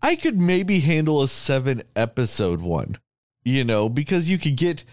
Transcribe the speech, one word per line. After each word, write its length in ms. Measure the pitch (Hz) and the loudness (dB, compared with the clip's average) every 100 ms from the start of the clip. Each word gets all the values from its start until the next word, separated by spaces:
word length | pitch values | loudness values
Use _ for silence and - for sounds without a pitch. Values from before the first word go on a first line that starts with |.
I 120 | 294 339 | 0 0
could 240 | 330 202 | 0 2
maybe 400 | 175 185 196 190 | 2 2 2 2
handle 420 | 147 156 156 151 | 2 2 2 2
a 60 | 135 | 0
seven 540 | - - 135 131 123 - | -2 -2 0 0 -4 -4
episode 680 | 104 113 - 113 - 95 85 | -2 -2 -2 -2 -2 -2 -2
one, 360 | 87 80 50 - _ _ _ _ | -2 -4 -4 -10 _ _ _ _
you 200 | 120 135 | -2 0
know, 240 | 117 107 110 | 2 2 0
because 420 | 120 147 185 165 | -2 0 0 0
you 80 | 185 | 0
could 180 | 156 131 | 0 0
get, 280 | 170 160 - | 0 -2 -10